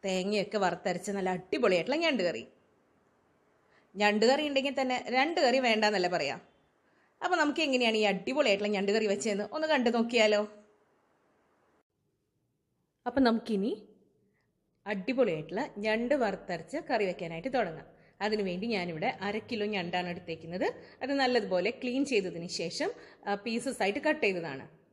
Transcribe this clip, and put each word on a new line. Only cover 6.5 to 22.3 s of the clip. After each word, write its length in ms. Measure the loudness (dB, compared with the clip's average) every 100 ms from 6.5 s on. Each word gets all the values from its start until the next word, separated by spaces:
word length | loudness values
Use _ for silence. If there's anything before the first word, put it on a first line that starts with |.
| _ _ _ _ _ _ _
അപ്പോൾ 140 | 4 4
നമുക്ക് 220 | 4 2 2
എങ്ങനെയാണ് 320 | 4 4 4
ഈ 20 | 2
അടിപൊളിയായിട്ടുള്ള 580 | 2 -2 2 4 4 2 0
ഞണ്ട് 160 | 2 2
കറി 120 | 2
വെച്ചതെന്ന് 340 | 0 0 -2 -4 -4
ഒന്ന് 120 | 2
കണ്ടു 180 | 2 4 2
നോക്കിയാലോ? 440 | 2 4 4 4 0 -8 -20 _ _ _ _ _ _ _ _ _ _ _ _ _ _ _ _ _ _ _ _ _ _ _ -4
അപ്പം 120 | 4 4
നമുക്കിനി 440 | 4 0 -2 -2 -4 -12 _ _ _ _ _ _ _ _ _ -8
അടിപൊളിയായിട്ടുള്ള 720 | -6 -4 0 0 0 -6 -6 -6 -4 -2
ഞണ്ട് 320 | -2 0 0 0
വറുത്തരച്ച് 520 | -2 -8 -8 -6 -10 -4
കറി 160 | -2 -2
വെക്കാനായിട്ട് 400 | -4 -8 -8 -4 -2
തുടങ്ങാം. 280 | -2 -6 -16 -20 _ _ -2
അതിനുവേണ്ടി 420 | -2 -2 -4 -2
ഞാനിവിടെ 360 | -2 -2 -2 -4 -2 -4
അര 120 | -6 -6
കിലോ 160 | -4 -2
ഞണ്ടാണ് 340 | -2 -2 -4 -4
എടുത്തേക്കുന്നത്. 540 | -8 -10 -12 -8 -4 -4 -4 -20 -10
അത് 80 | -4 0
നല്ലതുപോലെ 500 | 2 2 2 0 0 -2
clean 200 | -4 -2 0
ചെയ്തതിന് 360 | 0 0